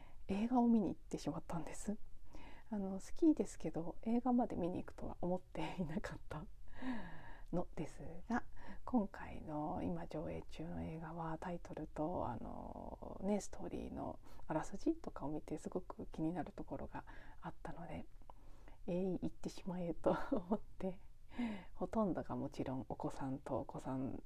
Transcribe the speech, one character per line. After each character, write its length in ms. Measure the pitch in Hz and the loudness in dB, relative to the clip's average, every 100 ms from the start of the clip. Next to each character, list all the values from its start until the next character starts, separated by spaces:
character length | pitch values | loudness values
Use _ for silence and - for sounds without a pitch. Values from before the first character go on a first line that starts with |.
| - - - | -8 -6 0
映 200 | 196 233 | 2 6
画 120 | 254 | 8
を 80 | 240 | 8
見 120 | 226 | 8
に 80 | 165 | 6
行 40 | |
っ 20 | |
て 220 | - - - | 2 -4 -2
し 140 | - | -2
ま 80 | 165 | -2
っ 40 | - | 0
た 80 | 165 | 0
ん 80 | |
で 80 | 151 | 0
す。 240 | - - 208 - - - - - - - | -2 -2 0 -2 -2 -2 -2 -4 -6 -4
あ 60 | 208 | -2
の、 240 | 190 196 | 0 -2
好 0 | - - | 0 8
き 180 | 330 | 8
で 120 | 302 196 | 8 4
す 120 | - | 0
け 120 | 160 | -2
ど、 260 | 156 165 - | 0 -2 0
映 180 | 226 240 | 4 4
画 140 | 254 | 6
ま 120 | 247 226 | 6 6
で 80 | |
見 140 | - 175 | 4 2
に 160 | 185 | 0
行 80 | - | -4
く 20 | |
と 120 | - - | -4 -4
は 100 | - | 0
思 140 | 175 180 | 2 2
っ 40 | |
て 360 | - - 160 156 | 0 -2 0 0
い 80 | 151 | 0
な 120 | 196 | 0
か 160 | - | -2
っ 40 | 147 - | -4 -4
た 160 | 156 202 - - - 254 233 180 160 - - - | -4 -6 -6 -2 2 2 2 0 -2 -4 -6 0
の 160 | 170 170 | 2 2
で 140 | - 147 | 0 -4
す 140 | - 151 170 - | -4 -4 -4 0
が、 140 | 233 - - - 190 | 0 0 -2 -2 -2
今 240 | - 247 202 | 2 4 2
回 320 | - - - - | -2 -8 -6 -4
の 320 | 151 151 180 | -2 -2 0
今 240 | - 170 170 | 0 -2 -2
上 200 | 156 160 | -4 -4
映 160 | 165 - | -6 -6
中 140 | - | -6
の 180 | 165 170 | -4 -4
映 180 | 165 160 | -4 -4
画 140 | 160 | -6
は 240 | 170 165 160 | -4 -2 -2
タ 140 | 180 | -2
イ 60 | 175 | -4
ト 140 | - | -4
ル 160 | 175 156 | -6 -4
と、 320 | - 156 180 - | 0 0 2 0
あ 80 | 113 | -2
の、 840 | 107 87 92 - - - - - | -4 -6 -6 -8 -8 -8 -6 -2
ね、 160 | 190 208 | 2 2
ス 100 | - | 2
ト 100 | - | -4
ー 80 | 175 | -4
リ 200 | - - | -4 -4
ー 60 | |
の 240 | - - - - - - | -4 -4 -6 -8 -4 0
あ 60 | |
ら 100 | 156 | 0
す 140 | - 196 | 0 2
じ 160 | - | 2
と 180 | 320 - | 2 0
か 140 | - | -4
を 60 | 143 | -2
見 100 | 151 | -2
て 160 | - 156 | -2 -4
す 140 | 196 | -2
ご 100 | 185 | -4
く 260 | - - 170 | -4 -8 -6
気 80 | - | 0
に 140 | 160 | 0
な 80 | 175 | 2
る 100 | 190 | -2
と 100 | - | -6
こ 120 | 156 135 | -4 -4
ろ 100 | 139 | -4
が 140 | 143 - - - - | -6 -8 -10 -10 -8
あ 80 | 170 | -8
っ 60 | - | -6
た 100 | - | -6
の 140 | 170 170 | -6 -6
で、 180 | 165 - - - - - - - - - | -6 -8 -8 -10 -10 -10 -10 -10 -6 2
「え 40 | |
い、 260 | 175 185 190 | 4 4 2
行 40 | - | 0
っ 20 | |
て 180 | - - | 0 -2
し 140 | - | -2
ま 160 | - 180 | -2 0
え」 140 | 170 160 | 0 4
と 140 | 190 185 - | 6 6 4
思 240 | 240 - 208 | 2 2 0
っ 40 | - - | 0 -2
て、 200 | 185 180 - - - - 240 202 175 - | -2 -2 -8 -12 -6 -2 -2 -2 -6 -4
ほ 100 | - | 0
と 180 | 226 | 4
ん 80 | 202 | 4
ど 100 | 139 | 4
が 140 | - 123 | 0 -2
も 140 | 139 | -2
ち 120 | - | -2
ろ 140 | 135 131 | -2 -2
ん 80 | - | -2
お 40 | |
子 160 | - 151 | -2 -2
さ 160 | - 135 | 0 0
ん 120 | 135 | -2
と 220 | - 127 | 0 -2
お 40 | |
子 160 | - - | -2 -4
さ 140 | - | -2
ん 280 | 135 131 - | -2 0 -2